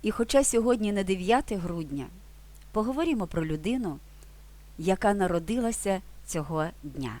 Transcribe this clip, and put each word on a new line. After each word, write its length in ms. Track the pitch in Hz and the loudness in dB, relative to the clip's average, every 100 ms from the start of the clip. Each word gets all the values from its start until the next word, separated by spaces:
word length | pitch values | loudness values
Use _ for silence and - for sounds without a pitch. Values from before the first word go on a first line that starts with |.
І 100 | 214 | -2
хоча 320 | 214 233 269 | 0 4 6
сьогодні 480 | 277 233 233 240 208 | 6 4 4 2 2
не 120 | 202 | 0
дев'яте 520 | 190 190 180 247 - 202 | 0 0 4 2 2 -4
грудня, 500 | 175 170 156 139 127 - - - - - - | -2 -4 -4 -6 -6 -12 -20 -20 -20 -20 -4
поговоримо 560 | 214 220 262 339 247 175 | -2 0 0 0 0 0
про 180 | 170 156 | -2 -2
людину, 540 | 156 165 254 208 143 - - - - - - - - | -2 0 0 -2 -6 -12 -20 -20 -20 -20 -20 -18 -4
яка 360 | 165 190 208 | 0 2 4
народилася 880 | 202 180 170 165 240 233 226 202 190 - - - | 4 2 0 0 0 0 0 -2 -2 -4 -16 -6
цього 400 | 170 147 160 160 160 | -6 -2 -2 -2 -4
дня. 320 | 147 135 127 110 | -12 -6 -6 -8